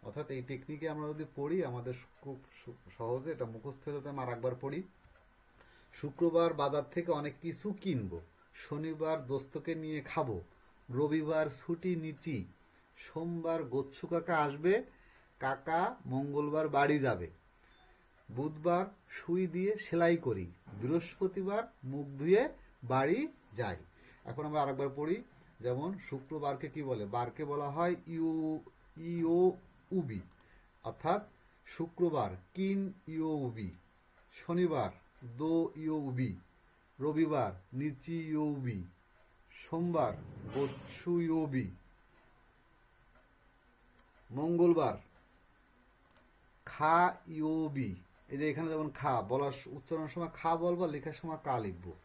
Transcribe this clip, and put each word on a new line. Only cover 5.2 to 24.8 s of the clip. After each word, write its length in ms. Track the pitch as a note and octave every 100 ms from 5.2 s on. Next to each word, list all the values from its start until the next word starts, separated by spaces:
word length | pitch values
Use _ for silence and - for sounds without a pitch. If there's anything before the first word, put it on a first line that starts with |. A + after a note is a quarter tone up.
| _ _ _ - - - -
শুক্রবার 600 | - C#3+ - E3+ E3 E3
বাজার 300 | D#3 C#3 D3 -
থেকে 180 | F3 E3+
অনেক 220 | D3+ D3 -
কিছু 320 | E3 E3 G#3 G3
কিনবো, 380 | G3 C#3 G2 E2+ - _ _
শনিবার 760 | - - D3 D#3+ D3+ D#3 D#3+ B2+
দোস্তকে 480 | C3+ C3+ D3+ C#3+ D#3+
নিয়ে 260 | D#3 D3+
খাবো, 360 | C#3+ - C3+ G2 - - - - -
রবিবার 580 | B2 D3 D#3 D3+ D#3+ D#3
ছুটি 460 | - - E3+ F#3 E3+
নিচ্ছি, 500 | D#3+ D3 - B2+ F2+ - _ _ _ -
সোমবার 640 | - D#3+ E3+ E3+ E3 E3
গচ্ছু 440 | C#3 C3 C3+ - E3+
কাকা 280 | E3+ E3 E3
আসবে, 300 | D3 C#3+ E3+ G#3 B3+ - - - _ _
কাকা 560 | C3 C3+ - E3 G3+ B3+ B2+
মঙ্গলবার 640 | B2+ C#3+ C#3+ D3 D#3 D#3
বাড়ি 300 | C#3 C#3+ D3
যাবে, 280 | C3 G2+ F2 - _ _ - - - - _ _ -
বুধবার 540 | A#2 D3+ D#3 E3 F3 G3 - _
সুই 380 | - - F3 F#3
দিয়ে 300 | E3+ F#3+ G#3+
সেলাই 400 | - E3 E3+ E3+
করি, 280 | C3+ G2 F2 - - G2+
বৃহস্পতিবার 840 | A#2+ E3+ E3 - F#3+ F#3+ F#3+ G#3 A3 -
মুখ 220 | C3 C#3+ C#3 C#3
ধুয়ে 300 | D#3 G3 D4 - - _
বাড়ি 440 | A#2+ C3 C#3 G#3+ D4+ - -
যাই। 240 | G#2+ A2 E2+ - - - -
এখন 220 | - B2+ D3+
আমরা 160 | D3+
আরেকবার 280 | C#3 C3